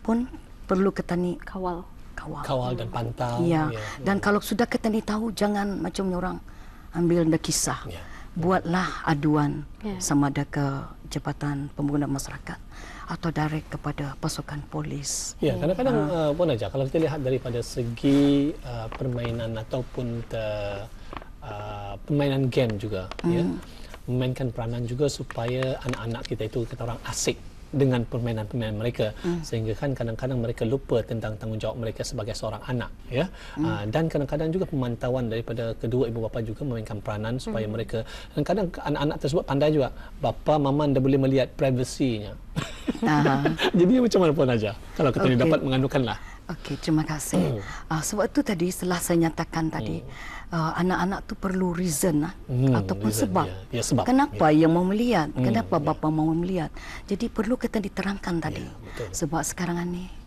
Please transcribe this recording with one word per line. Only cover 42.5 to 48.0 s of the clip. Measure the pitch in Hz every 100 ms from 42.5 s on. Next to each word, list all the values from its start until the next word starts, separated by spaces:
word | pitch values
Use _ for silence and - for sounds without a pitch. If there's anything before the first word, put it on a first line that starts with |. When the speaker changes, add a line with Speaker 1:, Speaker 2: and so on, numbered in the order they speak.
| - - - - -
Speaker 1:
Aha. | 226 147 147 139 143
Speaker 3:
<laughs> | 320 - 202
Jadi | 180 254
macam | 240 208
mana, | 175
Puan | 147 135
Haja, | 117 104 98 -
kalau | - 147
kita | 127
ni | 131 123
Speaker 1:
Okey. | 131
Speaker 3:
dapat | 156
menganukanlah. | 135 131 135 147 120 98 - - -
Speaker 1:
Okey, | 170 - 139
terima | - 156 156
kasih. | 151 - 185 165
Speaker 3:
Hmm. | 113 101 - -
Speaker 1:
Ah, | 160